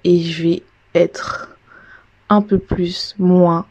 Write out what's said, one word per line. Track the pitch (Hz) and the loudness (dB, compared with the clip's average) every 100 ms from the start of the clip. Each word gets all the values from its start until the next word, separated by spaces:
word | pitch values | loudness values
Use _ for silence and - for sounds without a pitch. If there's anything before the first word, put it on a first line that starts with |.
et | 180 175 | 0 0
je | 165 160 | 0 -4
vais | 165 175 - _ _ | -2 -2 -6 _ _
être | 170 170 - - - - _ _ - - - _ _ - | 0 0 -2 -10 -10 -14 _ _ -20 -20 -20 _ _ 0
un | 208 | 0
peu | 208 190 | 2 -2
plus | 190 - 175 - - - | -2 -4 -4 -6 -12 -2
moins | 180 180 175 170 - | 2 4 4 2 -6